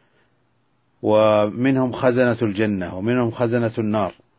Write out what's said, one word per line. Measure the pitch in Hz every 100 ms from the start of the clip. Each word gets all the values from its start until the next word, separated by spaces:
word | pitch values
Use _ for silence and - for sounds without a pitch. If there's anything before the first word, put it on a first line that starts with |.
| _ _ _ _ _ _ _ _ _ _
ومنهم | 107 107 107 104 104 107 131 131 127
خزنة | 113 127 123 123 117
الجنة، | 113 98 110 98 87 90
ومنهم | 107 123 117
خزنة | 117 120 120 117 120
النار، | 107 107 95 - _